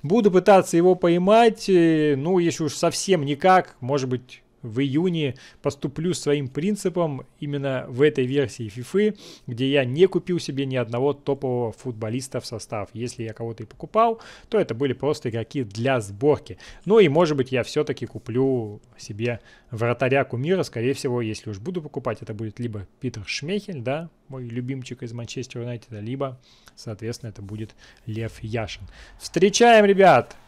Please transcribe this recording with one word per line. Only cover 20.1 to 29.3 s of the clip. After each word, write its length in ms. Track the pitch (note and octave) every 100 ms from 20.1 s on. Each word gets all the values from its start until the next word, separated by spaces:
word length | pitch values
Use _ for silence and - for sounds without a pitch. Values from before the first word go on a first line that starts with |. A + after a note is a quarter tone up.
| C#3
кумира. 400 | B2+ A#2+ C#3+ F#3+
Скорее 300 | D3+ A#2+ A#2+
всего, 280 | C#3 C3+ B2
если 280 | A2+ G#2+ -
уж 100 | G2
буду 200 | A#2 F3+
покупать, 420 | D3+ - B2+ G#2+
это 120 | A2
будет 240 | G#2+ A2+ -
либо 300 | A#2+ G#2 F#2+ _
Питер 240 | B2+ A2+
Шмейхель, 580 | G2 - C#3+ G3+ G3+ D#3+
да, 260 | A#2 C#3+ E3 _ _
мой 220 | C3+ B2
любимчик 560 | A#2 B2 C3+ B2+ B2
из 80 | B2
Манчестер 480 | A#2+ A#2 - A#2+ B2
Юнайтеда, 400 | A#2+ A#2+ - G#2+
либо, 400 | G#2+ C3+ C#3 B2+ _ _ -
соответственно, 560 | _ - G#2+ A2+ A#2+ A#2
это 120 | G2
будет 340 | G2 G#2+ A2 - - _ -
Лев 360 | A2 A2+ -
Яшин. 400 | A2+ A2+ G#2+ - - - - -
Встречаем, 640 | -